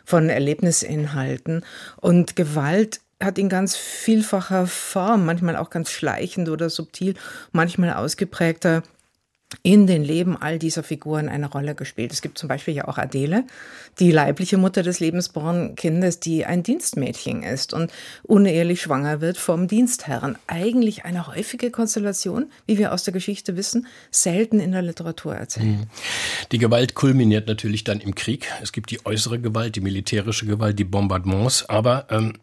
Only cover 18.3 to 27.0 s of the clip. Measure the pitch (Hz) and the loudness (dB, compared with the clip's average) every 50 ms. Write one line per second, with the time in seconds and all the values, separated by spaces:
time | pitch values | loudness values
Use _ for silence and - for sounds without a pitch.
18.3 | 220 202 202 190 156 165 170 170 180 - - 160 139 135 143 147 151 147 160 170 | 6 6 8 6 4 2 2 2 0 -2 0 -2 -2 0 0 -2 -2 -2 -2 -2
19.3 | 180 - - - 165 170 185 180 214 226 254 240 - - - 147 135 - - - | -2 -2 -2 0 0 0 0 2 2 2 2 2 0 -4 -4 -6 -6 -4 -4 -6
20.3 | 220 - - - 170 170 185 240 233 254 233 214 214 - - 165 180 175 165 147 | -6 -8 -10 -8 -6 -2 -2 0 2 2 2 2 0 -4 -8 -6 -6 -6 -6 -6
21.3 | - 170 220 - - 240 247 233 240 240 226 214 - 214 202 202 190 - - 185 | -6 -6 -6 -6 -6 -4 -4 -4 -2 -2 -2 0 0 -2 -2 -2 -4 -4 -4 -4
22.3 | - 240 302 - - - - - 220 202 208 - - 180 - 190 175 190 - 202 | -2 -4 -4 -6 -8 -12 -2 0 2 2 2 2 0 -2 -4 -4 -4 -4 -4 -4
23.3 | 202 - - - 175 180 202 - - 233 247 - - - - - - - - 185 | -8 -6 -6 -6 -4 -4 -4 -2 -2 -2 -4 -4 -16 -20 -14 -2 0 2 2 2
24.3 | 170 202 226 226 226 208 160 185 185 185 180 170 165 - 165 165 160 - - 156 | 2 2 2 4 2 2 2 2 -2 -2 -2 -4 -6 -6 -8 -8 -8 -8 -8 -8
25.3 | - - - - - 113 110 110 104 104 107 110 - - - - - - - - | -8 -8 -8 -8 -4 0 0 0 0 0 -2 -8 -12 -12 -8 -8 -6 -6 -4 -6
26.3 | - - - - 123 113 123 110 120 120 131 - - - | -6 -6 -6 -2 2 2 4 6 6 4 4 2 0 2